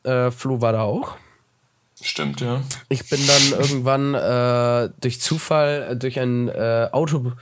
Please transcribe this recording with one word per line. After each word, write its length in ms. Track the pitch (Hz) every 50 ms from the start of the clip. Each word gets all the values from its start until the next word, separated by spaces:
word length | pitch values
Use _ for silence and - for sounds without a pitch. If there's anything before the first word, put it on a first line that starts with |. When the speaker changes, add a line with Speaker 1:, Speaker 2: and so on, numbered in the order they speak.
| -
Speaker 1:
Äh, 280 | 127 131 123 123 123
Flo 300 | 123 - - 135 131 117
war 100 | 120 113 110
da 80 | 110
auch. 340 | 110 104 117 208 285 - - - - - - _ _ _ _ _ _ _ _ _ _ _ _ -
Speaker 2:
Stimmt, 400 | - - - - 76 71 69 69
ja. 220 | 131 120 120 131 135 135 - - - -
Speaker 1:
Ich 180 | 135 123 - -
bin 120 | 151 139 139 139
dann 320 | 143 139 139 139 135 95
irgendwann, 540 | 135 139 143 131 123 131 135 139 139 143 139
äh, 760 | 127 78 - 123 123 123 123 123 120 120 120 120 120 120 - - -
durch 220 | - 127 120 -
Zufall, 680 | - - 156 160 - - 160 151 147 143 147 147 123 -
äh, 40 | 127
durch 240 | 120 127 131 127 135
ein, 300 | 127 123 123 120 123 117
äh, 400 | - - 110 117 117 117 117 -
Auto, 420 | - 135 165 156 151 147 123 123 120 -